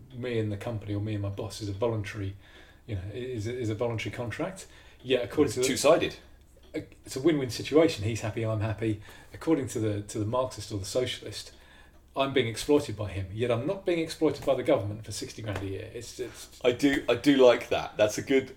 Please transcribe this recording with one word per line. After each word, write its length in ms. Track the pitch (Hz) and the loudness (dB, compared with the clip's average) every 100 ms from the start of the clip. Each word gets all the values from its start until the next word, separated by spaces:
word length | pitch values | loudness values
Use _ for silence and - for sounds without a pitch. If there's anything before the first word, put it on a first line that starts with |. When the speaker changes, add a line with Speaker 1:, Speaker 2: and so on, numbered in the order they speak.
| - 127 | -16 -10
Speaker 1:
me 220 | 123 117 | -4 -2
and 120 | 107 | -2
the 60 | 101 | -4
company, 380 | - 113 104 | -6 -8 -4
or 60 | 101 | -4
me 140 | 107 | -2
and 80 | 104 | -4
my 60 | 101 | -4
boss, 300 | 98 104 - | -6 -8 -8
is 60 | 104 | -8
a 40 | |
voluntary, 600 | 98 120 110 101 110 98 98 - - - - - | -2 0 0 -4 -6 -8 -8 -16 -20 -20 -20 -8
you 100 | 98 | -8
know, 60 | 98 | -6
is 320 | 117 127 123 104 | -8 -6 -6 -6
a, 120 | - | -4
is 120 | 107 | -4
a 40 | |
voluntary 400 | 107 120 113 107 | -2 -2 -2 -6
contract. 520 | - 120 107 170 185 - - - - | -6 -8 -6 -6 -8 -16 -20 -20 -16
Yet 200 | 127 123 | -2 0
according 220 | 120 - 139 | 0 2 2
Speaker 2:
It's 60 | |
Speaker 1:
to 60 | 127 | 2
the 40 | 127 | 0
Speaker 2:
two-sided. 500 | 123 139 170 - - - - - - - | 4 6 6 4 -6 -16 -20 -20 -20 -12
Speaker 1:
it's 420 | 156 - - - 131 | -10 -10 -16 -12 0
a 40 | |
win-win 300 | 147 151 127 | 2 2 0
situation. 540 | - 104 147 165 - | -6 2 6 6 2
He's 160 | 104 113 | -4 -2
happy, 240 | 120 117 | -4 -4
I'm 160 | 113 110 | -2 -2
happy. 400 | 110 104 113 101 - - - | -2 -2 -2 -4 -8 -20 -18
According 320 | - - 151 123 | -6 2 2 2
to 120 | 120 | -2
the, 220 | 110 101 | -2 -2
to 160 | 104 117 | -4 -4
the 40 | 107 | -2
Marxist 440 | 123 131 - - | 0 -2 -6 -8
or 80 | 107 | -8
the 60 | |
socialist, 640 | 98 127 127 - - - - - - - - - _ | -4 -2 -2 -4 -10 -14 -14 -20 -20 -20 -20 -20 _
I'm 180 | - 139 | -4 0
being 140 | 135 113 | 2 0
exploited 500 | 110 - 147 147 104 | -2 2 2 2 -4
by 120 | 98 | -6
him. 180 | 95 90 | -6 -6
Yet 180 | 107 120 | -4 0
I'm 160 | 117 143 | 0 0
not 180 | 196 | -2
being 140 | - 170 | -2 -2
exploited 460 | 160 - 156 143 - | -2 0 0 0 0
by 80 | |
the 80 | 131 | 0
government 420 | 120 135 101 104 | 2 2 0 -8
for 60 | - | -10
sixty 280 | 104 - - | -10 -10 -10
grand 160 | 107 95 | -8 -6
a 40 | 98 | -6
year. 220 | 98 101 | -8 -10
It's, 260 | 95 98 - | -12 -12 -10
it's 260 | 117 - - - | -12 -12 -18 0
Speaker 2:
I 80 | 127 | 2
do, 320 | 123 143 143 - | 4 4 4 2
I 60 | |
do 240 | 120 151 135 | 4 6 10
like 320 | 123 120 - | 10 10 4
that. 260 | 85 - - | -2 -2 2
That's 220 | 107 - | 2 2
a 40 | |
good. 300 | - 135 131 | 2 2 2